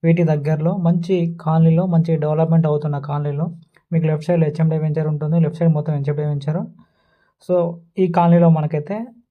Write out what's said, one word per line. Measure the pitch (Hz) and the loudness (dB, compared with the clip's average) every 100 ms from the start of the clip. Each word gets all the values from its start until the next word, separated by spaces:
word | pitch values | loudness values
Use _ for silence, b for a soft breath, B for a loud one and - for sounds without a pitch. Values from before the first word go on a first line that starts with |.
వీటి | 165 165 | 2 2
దగ్గరలో | 160 151 143 156 160 196 | 2 0 -2 -2 -2 0
మంచి | 165 175 170 185 170 165 | 0 0 0 -2 -2 -4
కాలనీలో, | - 160 165 160 185 | -2 2 4 4 2
మంచి | 165 165 160 | 2 2 0
డెవలప్‌మెంట్ | 151 151 160 165 160 | 0 0 2 2 2
అవుతున్న | 147 151 143 | 0 -2 -6
కాలనీలో | 143 147 147 143 165 165 b b b | -6 -6 -4 -4 -6 -8 b b b
మీకు | 170 160 | -2 0
లెఫ్ట్ | 156 - | -2 -2
సైడ్‌లో | 175 156 | 0 0
హెచ్ఎండి | 151 160 160 | 2 0 0
వెంచర్ | 156 151 156 | -2 -2 -2
ఉంటుంది. | 147 151 165 | -4 0 0
లెఫ్ట్ | 156 - | 0 2
సైడ్ | 170 | 0
మొత్తం | 151 147 | 2 -2
హెచ్ఎండి | 147 139 147 151 | -4 -2 -4 -4
వెంచర్. | 143 147 160 233 - b b b b b b - | -4 -4 -6 -6 -12 b b b b b b -2
So, | 180 170 170 _ | 0 0 -6 _
ఈ | - 185 | -2 0
కాలనీలో | 175 170 170 170 | 2 4 6 6
మనకైతే | 160 151 151 147 208 247 _ _ | 4 0 -4 -6 -10 -10 _ _